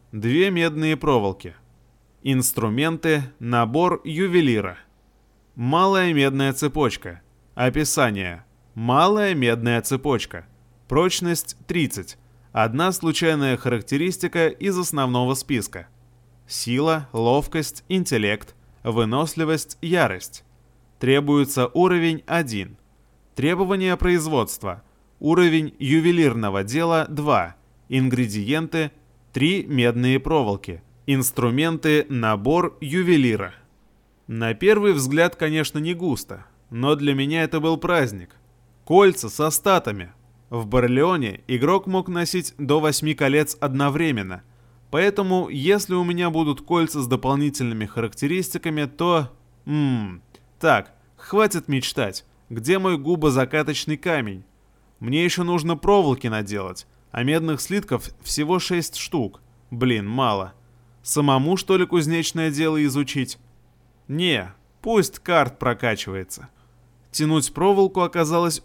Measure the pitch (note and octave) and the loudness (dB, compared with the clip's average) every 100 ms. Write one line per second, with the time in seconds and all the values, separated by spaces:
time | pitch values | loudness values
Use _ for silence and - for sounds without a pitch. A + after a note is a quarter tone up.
0 | _ G#2+ A2+ D3 G3 F3 E3 D3+ D#3 D#3 | _ -6 0 2 2 2 0 0 -2 0
1 | D3+ B2+ G2+ F#2 F2 - _ _ _ _ | 2 2 2 -4 -12 -20 _ _ _ _
2 | _ _ C3+ C3 B2 - A2+ A#2 D#3 D#3+ | _ _ -2 0 0 -2 -2 0 -2 -2
3 | E3 D3+ C3 - A#2 A#2+ A2+ C#3+ F3+ E3+ | 0 0 -2 -10 -2 0 2 2 2 0
4 | - D#3 F#3+ F3 D3 A2 F#2+ F2 - _ | -4 -2 2 4 4 2 -2 -10 -20 _
5 | _ _ _ _ _ - A#2+ D#3+ F#3+ F#3+ | _ _ _ _ _ -6 0 4 4 4
6 | F3+ D3+ C#3 C3+ C3+ C3 D3+ D3+ C3 - | 4 4 2 2 0 0 -2 0 0 -2
7 | - E2+ _ _ _ - B2+ C#3 D3 - | -12 -18 _ _ _ -2 0 0 -2 0
8 | B2 G2+ F2+ E2+ - _ _ A2+ A#2 C3+ | 0 0 -6 -8 -18 _ _ -8 0 4
9 | F3+ G#3+ G3+ E3 A#2+ A#2 A#2 A#2 - C3 | 4 4 0 2 2 2 0 0 0 -4
10 | D3 C#3+ - E2+ - _ _ _ _ C3 | 0 -2 -4 -12 -18 _ _ _ _ 0
11 | F3+ - F3 E3 - - - F3 C#3 - | 2 0 -2 -4 -6 -14 -6 -2 -2 -4
12 | F2 - _ _ _ A2 A2 B2+ F3+ F#3 | -12 -18 _ _ _ -2 0 0 -2 0
13 | E3 D3+ E3 D3+ C3+ A#2+ C3 A#2+ - C#3 | -2 0 0 2 0 0 -2 -4 -2 -2
14 | F3 F#3 F3 F3 D#3+ - G3 F3+ F3 D3 | -2 -4 -4 0 0 0 -2 -2 -2 -2
15 | C3 B2 B2+ C3 - B2+ G2+ F2+ E2+ _ | 0 0 0 -2 -2 -4 -4 -12 -18 _
16 | _ _ _ _ - - A#2 B2+ D#3 D#3+ | _ _ _ _ -14 -10 -4 0 0 -2
17 | C#3 A2+ A#2 C#3 D3 E3 D3 - - F#3+ | -4 -2 2 2 0 -6 -6 -10 -4 -2
18 | F3+ A#2+ G#2 G#2+ - - _ _ A#2+ A2+ | 0 0 0 -2 -6 -20 _ _ -4 0
19 | A2 B2+ D#3 D#3+ D#3 D#3 - - E3 F3+ | 0 0 -2 -2 -2 -2 -4 -10 -2 2
20 | B2+ F#2 - - - _ _ _ _ _ | 2 -2 -10 -20 -20 _ _ _ _ _
21 | B2 C#3 D3 D3 C#3 C3+ B2 E3 F3+ F3 | 2 2 4 2 2 0 0 2 2 2
22 | E3 D#3+ - E3+ C#3+ G#2+ - - _ _ | 0 -2 -4 -4 -2 -4 -6 -12 _ _
23 | _ _ _ - C#3+ F3 F#3 G3 F#3 F3 | _ _ _ -4 -2 0 0 0 0 0
24 | F3+ F3+ D#3 C#3+ G#2+ - G2+ F2+ - _ | 2 2 2 0 -2 -4 -8 -10 -16 _
25 | _ _ D3+ E3+ F3 D#3+ D3+ - C#3 D#3+ | _ _ 2 4 4 4 0 -6 0 2
26 | E3 F3 D3 A#2 G#2+ G2 G2+ C#3 E3+ E3 | 4 4 4 2 -2 -2 -2 -2 0 0
27 | D3 D3+ D3 A2+ E2+ - _ _ _ C3 | 0 -4 0 0 0 -10 _ _ _ 0
28 | C3 B2+ A#2+ G#2 G2+ D3+ D#3+ D#3+ D3+ - | 0 0 -2 -2 -2 -2 -2 -4 -4 -6
29 | _ _ _ C3 D3+ F#3+ - C3 A#2+ A#2+ | _ _ _ 0 0 0 -2 2 2 2
30 | B2+ C3 C#3+ D#3 A2 G2+ - E2+ - _ | 2 0 2 0 2 -2 -8 -14 -16 _
31 | - C3+ A#2+ - A#2+ B2 E3 E3 D#3 D3+ | -2 0 0 0 0 0 0 0 2 2
32 | D3 C3 A2 G#2+ A2+ E3 F3 - D3 E3 | 2 -2 0 0 0 0 0 -4 -4 -2
33 | F3+ E3 B2+ G#2+ F#2 - _ _ _ _ | 4 4 4 0 -4 -12 _ _ _ _
34 | _ _ - A2+ A2+ A2 F#3+ G#3+ G3+ D#3 | _ _ -12 -6 -4 0 4 4 4 2
35 | C3 D3 F3 F3 D#3 D#3 D3 D3+ D#3 E3+ | 2 2 2 2 -2 0 -2 -4 -4 -4
36 | F3 A#2+ - F#2+ - _ _ A#2 C3+ D3 | -2 -4 -6 -16 -18 _ _ -4 0 2
37 | C#3+ C3+ C#3 D#3+ D#3+ D#3+ D#3 D#3 C3+ F3 | 2 0 0 0 -2 0 0 0 0 0
38 | B2+ G2 E2+ - _ _ _ _ - F3 | 0 -4 -16 -20 _ _ _ _ 2 6
39 | G3 - A2 - D#3 D3+ G3+ F#3 A#2+ G2+ | 6 4 -6 -2 -2 0 2 2 2 -6
40 | F2 - _ _ _ A#2+ G#2+ B2 B2 B2+ | -10 -18 _ _ _ -8 0 2 2 2
41 | E3 F3+ A2+ - - B2 C#3+ F#3+ F#3+ F#3 | 2 2 -2 -6 -4 0 2 2 0 -2
42 | F#3 F3 E3+ F3+ - - C#3 D3+ D3+ C#3+ | -2 -4 -2 -4 -6 -8 0 2 2 0
43 | D#3 C#3+ C#3 D3 D3 - C#3+ C3 C#3+ C#3+ | -2 0 2 2 0 -2 -4 0 0 0
44 | E3 A#2+ F#2+ F2+ - _ _ _ _ D3 | 0 -2 -4 -10 -16 _ _ _ _ 0
45 | G3 G3+ F#3+ F#3 B2 C#3 D3+ G3+ - F3+ | 2 0 0 0 -2 -2 2 2 0 -2
46 | F3 F3 F3 D#3+ D3+ C#3 - F3 D#3+ D3 | -2 -2 -2 0 -2 -2 -2 0 0 -2
47 | B2 B2 B2+ C#3 D3 C#3 A#2+ A2+ G#2 - | -2 -2 0 0 0 -2 -4 -4 -6 -4
48 | A2 - C#3+ F3+ F3+ E3+ E3+ D3+ C#3 - | -6 -4 -2 -2 -4 -6 -4 -4 -4 -2
49 | F3 E3+ B2+ - _ _ - D3+ C#3 B2 | 0 2 0 -10 _ _ -4 -2 0 0
50 | G#2 F2 - - _ _ D#3+ A#2 - _ | -4 -12 -20 -20 _ _ 2 2 0 _
51 | _ _ - G3 G#3+ E3+ D3+ C3+ - - | _ _ -4 2 2 0 -2 -2 -2 -4
52 | G#2 - - _ _ A2+ A#2 F#3+ F#3 E3 | -4 -6 -16 _ _ -10 0 2 2 0
53 | C#3 E3+ D3+ C3 B2+ D3+ D3+ C#3+ - D3+ | 0 2 2 2 0 0 -2 -4 -6 -4
54 | F#3 D#3 G#2+ F#2+ - _ _ _ _ _ | -2 -2 -2 -8 -16 _ _ _ _ _
55 | A#2 D3 F3 F3 F3 F3 D#3+ D#3+ - G3+ | -4 0 0 0 0 0 0 -2 4 4
56 | D#3+ B2+ A#2+ A2 G2 G#2 F#2+ F#2 - _ | 4 0 -2 -4 -4 -6 -8 -12 -18 _
57 | _ - B2 D#3+ D#3+ D3 - G3 G3+ A#2+ | _ -4 0 0 0 -4 -2 -4 -2 -4
58 | - - - - D3+ F3+ - F3+ D3+ - | -6 -14 -8 -4 0 0 0 -4 -4 -8
59 | - E3 G#2 - _ _ _ A#2+ B2+ A2+ | -6 -4 -4 -8 _ _ _ -2 0 0
60 | G2+ B2 B2+ G2+ F2+ - _ _ _ _ | -2 -2 0 0 -4 -12 _ _ _ _
61 | - D3+ C#3+ C3+ D3 F#3 - F#3+ F3+ F3 | -4 0 2 2 2 -2 2 2 2 0
62 | D3+ E3 D#3+ E3 D#3+ C#3+ D#3+ D#3 D3 C3+ | 0 0 -2 -2 -2 0 0 2 0 0
63 | C#3 C#3+ B2+ - _ _ _ _ _ _ | -2 -4 -6 -8 _ _ _ _ _ _
64 | - D3 F3+ B2 F#2 - _ _ A3 A3+ | -10 -2 0 0 -4 -14 _ _ 0 2
65 | E3 - - E3+ C3 - B2+ A#2 A#2+ G#2 | 2 -4 0 2 2 0 -2 0 -2 -2
66 | - F#2+ F2+ - - _ _ _ _ _ | -6 -8 -10 -14 -18 _ _ _ _ _
67 | _ - D3+ D#3 - - F#3 G3 F#3+ F#3+ | _ -4 0 0 0 0 2 4 2 2
68 | F3 F3 D#3 E3+ F3 D#3 | -2 0 0 2 0 -2